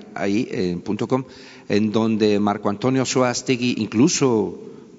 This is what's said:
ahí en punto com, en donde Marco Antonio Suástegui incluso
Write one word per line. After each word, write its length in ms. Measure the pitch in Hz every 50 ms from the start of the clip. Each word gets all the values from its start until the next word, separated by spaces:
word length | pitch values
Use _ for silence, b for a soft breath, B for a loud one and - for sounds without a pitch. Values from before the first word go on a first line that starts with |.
| - - -
ahí 340 | - 95 101 101 117 - -
en 300 | - - 92 90 87 87
punto 260 | - 104 104 107 120
com, 160 | 101 131 135 135 B B B B B B B B
en 240 | - 104 104 110 107
donde 480 | 101 110 113 113 110 104 107 107 104 101
Marco 300 | 104 101 101 107 - 104
Antonio 360 | 101 - - 131 131 131 123
Suástegui 720 | - - 131 127 123 117 - - 135 127 117 123 123 - -
incluso 920 | 107 101 - 107 143 180 - - 143 127 113 107 95 87 - - B B B B B B -